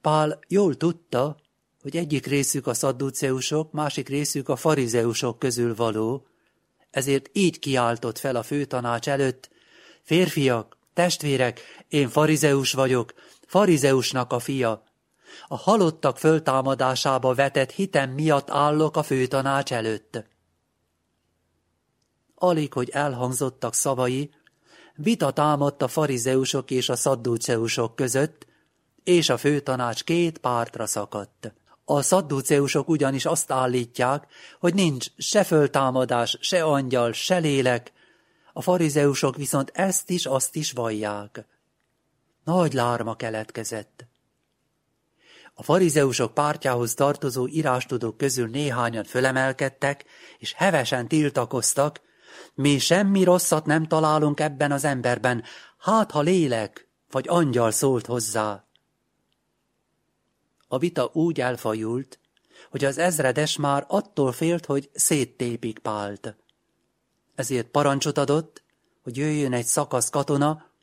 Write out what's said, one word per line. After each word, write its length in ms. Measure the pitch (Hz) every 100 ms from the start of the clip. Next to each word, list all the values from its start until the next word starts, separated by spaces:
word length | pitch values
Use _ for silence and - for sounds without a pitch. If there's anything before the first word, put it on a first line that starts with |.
Pál 380 | 160 156 151 151 _
jól 280 | 185 202 135
tudta, 640 | 165 170 _ 120 139 151 _ _ _ _
hogy 160 | 139 156
egyik 300 | 170 143 123
részük 400 | 143 135 143 131
a 80 |
szadduceusok, 960 | 120 143 123 135 - 139 131 127 151 156
másik 360 | 151 151 143 131
részük 400 | 139 147 151 131
a 80 | 135
farizeusok 840 | 165 151 123 120 117 113 127 113
közül 360 | 131 117 117
való, 520 | 110 117 107 110 135 _ _ _ _ _ _ _
ezért 380 | - 139 135 135
így 260 | - 185 -
kiáltott 600 | - 131 120 117 123 110
fel 180 | 139 123
a 60 |
főtanács 680 | 110 143 139 131 120 117 113
előtt: 420 | 139 135 127 - _ _ _ - _
„Férfiak, 760 | - 156 180 151 135 117 107 - _
testvérek, 680 | - 175 - 151 135 127 117 - - -
én 200 | 151 135
farizeus 640 | 131 156 156 151 139 131
vagyok, 420 | 127 131 127 117 - - _ _
farizeusnak 880 | 185 202 160 139 135 127 135 123
a 60 | 127
fia. 460 | 120 135 120 107 _ _ _ _ _ - -
A 80 | -
halottak 600 | - 220 175 160 143 131
föltámadásába 1160 | 156 160 156 131 135 131 131 127 143 131 127
vetett 360 | 127 139 139 131
hitem 400 | - 196 151 135
miatt 400 | 131 156 143 135
állok 460 | 143 147 151 156 156
a 60 |
főtanács 680 | 147 135 127 135 131 139 135
előtt.” 520 | 123 110 107 _ 117 107 _ _ _ _ _ _ _ _ _ _ _ _ _ _ _ _ _ _ _ _
Alig, 380 | _ 180 165 147
hogy 180 | - 123
elhangzottak 840 | 139 147 123 123 123 135 127 117
szavai, 560 | - 147 131 127 131 147 _ _ _ _ - -
vita 360 | - 151 233 143
támadt 520 | 131 151 147 143 139
a 60 | 131
farizeusok 840 | - 151 131 117 131 131 139 123
és 180 | 127 120
a 80 | 123
szadduceusok 1000 | - 131 120 117 - 117 113 - 117 -
között, 540 | 131 123 151 _ - _ _ _ _ _
és 240 | - 175 156
a 80 | 123
főtanács 680 | 143 147 139 127 120 113
két 340 | - 165 170 160
pártra 480 | 127 120 117 - 110
szakadt. 680 | - 101 104 98 _ 113 - _ _
A 180 | - 147
szadduceusok 840 | 135 185 151 139 131 147 139 151 139
ugyanis 360 | 156 139 135
azt 260 | 143 143 -
állítják, 760 | 131 131 123 120 - 123 143 - - - -
hogy 160 | 175
nincs 320 | 180 180 135 - _
se 280 | - 208
föltámadás, 960 | 190 160 143 143 135 131 123 120 117 -
se 240 | - 185
angyal, 480 | 160 139 135 123 117
se 260 | 110 - 180
lélek. 540 | 160 139 127 120 117 _ _ _ _ _ _
A 100 | -
farizeusok 760 | 139 180 165 147 143 135 143 131
viszont 340 | 139 139 135
ezt 360 | - 190 180 -
is, 160 | 180 131
azt 300 | 135 - -
is 160 | 151
vallják. 760 | 123 117 107 104 104 104 - 110 _ _ _ _ _ _ _ _ _
Nagy 280 | - 180 165
lárma 440 | 127 120 120 113 113
keletkezett. 920 | 120 110 107 - 113 113 104 _ - _ _ _ _ _ _ _ _ _ _ _ _ - -
A 80 | _
farizeusok 720 | - 170 180 151 139 120 117
pártjához 600 | - 147 147 139 123 117
tartozó 540 | - 139 143 143 127 127
írástudók 680 | 160 151 127 - 123 113 107
közül 320 | 139 123 117
néhányan 560 | 123 147 123 117 113
fölemelkedtek, 1000 | 104 123 131 127 131 127 139 - 143 143 - - - -
és 140 | -
hevesen 560 | - 190 160 120 131 120
tiltakoztak: 920 | 156 147 135 120 127 - - 143 - _ _ _ - -
„Mi 240 | - 139 143
semmi 460 | - 175 202 196
rosszat 420 | 185 180 - 156 156
nem 200 | 151 160
találunk 540 | 160 156 156 151 147
ebben 320 | 156 139 147
az 120 | 143
emberben, 580 | 147 135 120 120 123 120 - - - _
hát 320 | - 220 214
ha 100 | 151
lélek 680 | 147 185 151 117 104 - _ _ _
vagy 180 | 131 127
angyal 420 | 175 156 120 117
szólt 360 | 107 139 127 117
hozzá.” 600 | 120 110 113 107 101 _ _ _ _ _ _ _ _ _ _ _ _ _ _ _ _ _ _ _ _ _
A 100 | 131
vita 320 | 170 170 127
úgy 280 | 160 165 156
elfajult, 800 | 127 123 113 110 110 120 139 - _ _ _ - -
hogy 140 | 139
az 140 | 139 135
ezredes 580 | 175 156 131 127 151 -
már 280 | 143 139 -
attól 440 | 196 - - 135
félt, 340 | 120 160 170 156
hogy 240 | 139 135
széttépik 840 | - - 156 117 _ 123 117 117 110
Pált. 580 | - 107 101 101 117 104 _ _ _ _ _ _ _ _ _
Ezért 340 | - 135 127 117
parancsot 500 | 147 143 139 156 143
adott, 440 | 139 147 160 - _ _ _ _
hogy 140 | - 120
jöjjön 360 | 151 151 139
egy 120 | 123
szakasz 460 | 117 - 143 - -
katona 600 | 151 139 143 147 156 - _